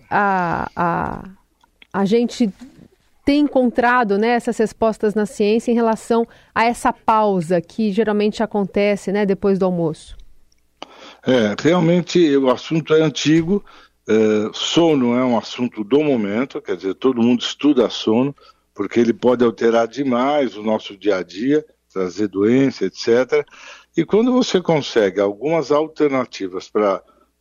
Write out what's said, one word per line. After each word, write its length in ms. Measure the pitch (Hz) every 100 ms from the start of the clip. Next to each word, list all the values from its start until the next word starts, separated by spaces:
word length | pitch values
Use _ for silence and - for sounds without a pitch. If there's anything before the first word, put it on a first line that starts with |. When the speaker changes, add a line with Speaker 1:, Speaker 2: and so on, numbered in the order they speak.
| -
Speaker 1:
a, 600 | 190 202 190 170 - - -
a, 480 | 175 170 - - 190 190 _ _ _ _ -
a 140 | 190 196
gente 460 | 233 240 - 220 - 262 - - _ _ _
tem 160 | - 285
encontrado, 760 | 294 269 247 - 240 247 226 202
né, 120 | 226
essas 240 | 240 240 226
respostas 580 | 220 - 226 208 214 208
na 100 | 208
ciência 460 | - 208 226 254
em 40 | 233
relação 520 | 226 220 - 233 233 - _
a 100 | - 233
essa 280 | 233 254
pausa 680 | - - 220 214 190 156 180
que 320 | - - 220
geralmente 520 | 196 214 208 208 -
acontece, 680 | 208 208 190 208 202 202 -
né, 140 | 202 202
depois 320 | 190 202 190
do 80 | 185
almoço? 500 | 175 165 160 - - - - _ _ _ _ - - - - -
Speaker 2:
É, 300 | 127 104 101
realmente 760 | 147 180 165 175 165 180 160 139
o 140 | 131
assunto 420 | 123 - 160 147
é 80 | 156
antigo, 640 | 160 - 147 160 165 202 - - - _ -
é, 60 | 110 110 107 107
sono 640 | - - 160 170 147 120 120
é 80 | 127
um 100 | 113
assunto 460 | - - 123 -
do 200 | 101 139
momento, 580 | 151 123 101 107 131 -
quer 140 | - 92
dizer, 180 | 92
todo 300 | 92 131 120
mundo 180 | 117 120
estuda 480 | - - 143 131 101
sono, 460 | - - 113 139 - - _ _
porque 260 | - 98 113
ele 140 | 117
pode 300 | 110 120 123
alterar 440 | 120 113 117 113 113
demais 680 | 131 135 120 135 147 127 101
o 60 |
nosso 340 | 107 110 - 98
dia 220 | 98 95
a 60 |
dia, 420 | 87 95 127 151 151 _ _
trazer 360 | 95 92 87 104
doença, 580 | 92 104 131 135 - 95
et 100 | -
cetera. 480 | - 117 127 147 - - - - _ -
E 80 | 160
quando 260 | 202 247
você 300 | 254 - 185
consegue 580 | 175 160 - 117 101 90
algumas 520 | 101 101 139 165 135
alternativas 1000 | 147 156 - 151 135 117 - 95 90 -
pra 320 | 104 104 90 - _ _ _